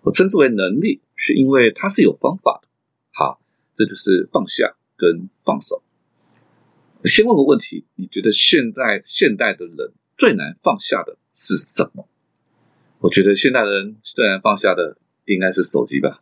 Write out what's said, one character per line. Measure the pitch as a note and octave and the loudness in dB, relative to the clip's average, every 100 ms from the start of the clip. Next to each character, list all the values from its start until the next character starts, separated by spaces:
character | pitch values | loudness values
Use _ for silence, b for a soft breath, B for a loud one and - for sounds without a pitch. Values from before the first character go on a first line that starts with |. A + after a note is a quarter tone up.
我 | - | 0
称 | - F#3+ | 2 2
之 | F#3+ | 4
为 | C3+ | 2
能 | A2 F#2+ A#2 | 2 -2 0
力， | G#3 - _ | -2 -4 _
是 | - - | -8 -2
因 | - C3 | 2 2
为 | C3+ A#2 | 4 2
它 | - G3 | 2 -4
是 | G#3+ | 2
有 | B2 - | 2 2
方 | - F#3+ | -4 0
法 | - - | -2 -4
的。 | _ _ _ _ _ | _ _ _ _ _
好， | - C#2+ - _ _ _ - | -4 -4 -4 _ _ _ -4
这 | G#2+ | -4
就 | |
是 | - - F2+ - | -2 0 0 0
放 | - F#2 | -4 -4
下 | - - _ _ _ | -4 -4 _ _ _
跟 | F2 E2+ F#2+ _ | 0 0 -10 _
放 | - D2 | -4 -4
手。 | - - _ _ _ _ _ _ _ _ _ _ _ _ | -6 -12 _ _ _ _ _ _ _ _ _ _ _ _
先 | - - | 2 4
问 | A3+ F#3 | 4 4
个 | |
问 | C#3 C#3+ | 4 2
题， | - E2 _ | -2 -14 _
你 | - F#2 | -14 -10
觉 | - | -2
得 | G#2+ | 0
现 | G#2 - D#3+ A#2 | 2 2 2 0
在， | G#2+ A#2+ G2+ | -4 -2 -2
现 | - - E3 G2+ | -6 0 0 2
代 | A#2 | -2
的 | F2+ F2 | -4 -12
人 | D#2 B1 _ _ - | -10 -12 _ _ 0
最 | A#3+ | 2
难 | G#2 D2 - | 2 -6 -4
放 | F3 G#3 | -2 -2
下 | - G#2 | -4 -4
的 | - - _ | -6 -16 _
是 | - - E2 | -8 -4 -2
什 | - - - | -2 -2 -2
么？ | - - _ _ _ _ _ _ _ _ _ | -6 -20 _ _ _ _ _ _ _ _ _
我 | F2 | 0
觉 | G2 | 2
得 | G2 G2 | 2 2
现 | C#3 | 2
代 | B2 | 0
人 | G#2 G2 G2+ A2 | 0 -2 -6 -14
最 | - - G#2+ | -12 -2 0
难 | G2 | 0
放 | A2 G2+ | -2 0
下 | G2+ | 0
的 | F2 D#2+ - _ _ - | 0 -4 -8 _ _ -4
应 | F#2+ | -2
该 | F#2+ | 0
是 | F#2+ | -2
手 | E2 - | -2 -2
机 | A#1+ C#2 | -2 -2
吧。 | C#2 - | -4 -6